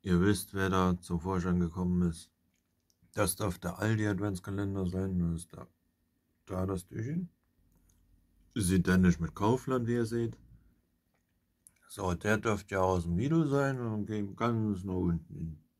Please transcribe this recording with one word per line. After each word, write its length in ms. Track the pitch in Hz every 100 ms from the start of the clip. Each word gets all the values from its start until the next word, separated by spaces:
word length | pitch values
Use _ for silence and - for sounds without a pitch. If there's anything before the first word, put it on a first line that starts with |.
Ihr 160 | 95 87
wisst, 320 | 98 98 -
wer 160 | 98 95
da 280 | 95 92 90
zum 180 | - 87
Vorschein 400 | 87 95 90 87
gekommen 480 | 85 87 90 90 87
ist. 220 | 82 - _ _ _ _ _ _ _ _
Das 240 | 107 95 -
darf 220 | 107 87
der 220 | 87 90
Aldi-Adventskalender 1040 | 107 110 107 95 104 92 - 98 101 98 92
sein. 320 | 92 98 90
Das 240 | 85 82
ist 100 | 82
da, 140 | - 85 _ _ _ _ _ _ _ -
da 180 | 92
das 220 | 95 92 -
Türchen. 420 | - 117 165 180 _ _ _ _ _ _ _ _ _ _ _ _
Ist 160 | 120 90
identisch 500 | 92 87 92 90 82
mit 140 | 82
Kaufland, 520 | - 104 127 135 127 117
wie 100 | 120
ihr 100 | 113
seht. 320 | 117 113 - - - _ _ _ _ _ _ _ _ _ _ - _ _
So, 280 | - 92
der 240 | 85 104 107
dürfte 380 | 113 101 - 98
ja 40 |
aus 220 | 92 92
dem 160 | 82 85
Video 280 | 131 165 147
sein 320 | 139 139 131
und 280 | 117 107 101
geht 280 | 107 101 -
ganz 460 | 117 117 107 95
nach 100 | 95
unten 420 | 90 90 85 - -
in 260 | 82 78 _